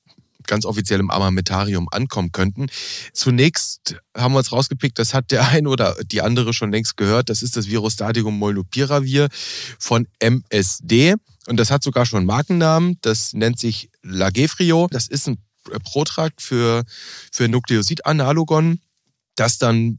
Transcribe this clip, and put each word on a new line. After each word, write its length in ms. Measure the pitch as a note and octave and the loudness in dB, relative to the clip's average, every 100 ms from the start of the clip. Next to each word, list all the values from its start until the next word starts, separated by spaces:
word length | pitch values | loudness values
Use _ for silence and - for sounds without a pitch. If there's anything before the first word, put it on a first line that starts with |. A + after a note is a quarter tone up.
| _ _ _ _ - | _ _ _ _ -4
ganz 180 | G#2+ A2 | -4 -2
offiziell 340 | G#2+ F#2+ G2+ | -4 0 0
im 120 | G2 | 0
Armamentarium 760 | F#2+ G2 F#2 F#2 F#2+ G2+ F#2 E2+ | 0 0 0 0 -2 0 -2 -2
ankommen 400 | G2+ C3+ G#2+ F2 | -4 -4 -2 -4
könnten. 340 | F#2 F#2+ G2+ C3 - - - - | 0 -2 -2 -8 -8 -12 -12 -12
Zunächst 840 | - C3 B2 C3+ - - - - - _ A2 | -4 0 4 4 2 -8 -8 -10 -12 _ -4
haben 160 | B2 | 0
wir 60 | C3+ | 2
uns 120 | B2 | 0
rausgepickt, 460 | A#2 C3+ C3+ C#3 - | 0 -2 -2 -4 -2
das 160 | A2+ | -2
hat 160 | C3+ A#2+ | 0 0
der 200 | B2+ B2+ | 2 4
ein 180 | D#3 D3 | 4 2
oder 280 | C3 G2 - | 2 0 -2
die 180 | - G#2 | -4 -2
andere 320 | F#2+ B2 A#2 | 0 2 0
schon 180 | A2+ G#2+ | 0 0
längst 260 | G#2+ A2+ - | -2 -2 -2
gehört, 320 | G2+ A2+ B2+ | 2 2 0
das 140 | A2 | -2
ist 120 | A#2+ A#2 | -4 -4
das 120 | G2+ | -2
Virostatigum 680 | A2+ G#2+ - G#2+ A#2 G#2+ G#2 | -2 -2 -2 -2 -2 -2 0
molnupiravir 880 | G#2 G2+ F#2 B2+ C#3 C#3+ C3+ C3+ C#3+ - - - - - | 0 -2 -4 -2 0 0 2 2 2 -2 -12 -12 -12 -10
von 300 | - A#2 B2 - | 0 0 0 0
M 260 | A2+ B2+ - | 2 2 0
S 300 | G#2+ F#2 - | 0 0 -2
D. 320 | - A#2 D#3 G#3+ _ _ - | 2 4 6 4 _ _ -4
Und 100 | A#2 | 0
das 140 | A2 | 2
hat 120 | C#3 | 2
sogar 220 | C#3+ B2 A#2+ | 0 0 0
schon 120 | A2 | 2
einen 100 | F#2 | 0
Markennamen, 720 | A#2 D#3 F3 D#3+ D#3+ F3 F3 | 0 0 2 4 4 2 0
das 320 | A2+ A2 - | -2 -2 -2
nennt 260 | G#2+ A2+ A#2+ | 0 0 0
sich 300 | A#2 A2 - _ | -2 -4 -8 _
Lagevrio. 840 | F#2 F#2+ F#2+ G#2 D#3 - F3 E3 F3 | -8 -2 0 2 0 2 2 4 2
Das 160 | B2+ - | -2 -6
ist 200 | C#3 - | -6 -4
ein 160 | A2 _ _ - G#2 | -6 _ _ -14 -12
Protrakt 580 | - C#3+ D3 - D#3+ - | -6 -4 -2 -2 -4 -4
für, 420 | - B2 A#2 A#2 A#2+ - - - - | -4 0 2 2 -2 -10 -20 -20 -10
für 160 | - A#2+ | -2 0
Nukleosidanalogon, 1300 | B2 A#2+ A2+ F#2+ D#3+ - D#3 C3+ D#3+ D#3 D#3 E3 E3+ _ _ _ _ _ - | 0 2 0 0 -2 0 0 2 2 2 2 2 0 _ _ _ _ _ -2
das 220 | A2+ - | -2 2
dann 400 | A#2+ A2+ A#2 | 2 4 2